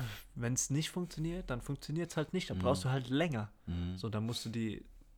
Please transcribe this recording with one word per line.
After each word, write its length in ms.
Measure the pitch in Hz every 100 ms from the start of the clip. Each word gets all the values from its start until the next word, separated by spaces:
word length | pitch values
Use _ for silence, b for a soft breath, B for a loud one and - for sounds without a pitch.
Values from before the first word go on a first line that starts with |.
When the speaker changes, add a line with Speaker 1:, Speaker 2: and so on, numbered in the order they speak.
| 117 101 B -
Speaker 1:
wenn's 340 | 117 127 -
nicht 200 | 139 156
funktioniert, 600 | 185 175 - 160 180 180
dann 120 | 120
funktioniert's 540 | - 139 - 156 170 -
halt 160 | 147
nicht. 160 | 180 -
Dann 80 | 95
Speaker 2:
Mhm. 20 |
Speaker 1:
brauchst 220 | 120 135 127
du 40 |
halt 200 | 135 123
länger. 420 | 135 170 117 104 - -
Speaker 2:
Mhm. 320 | 87 87 92
Speaker 1:
So, 120 | 110
dann 160 | 107 113
musst 200 | 117 113
du 40 |
die, 360 | 113 110 - - - -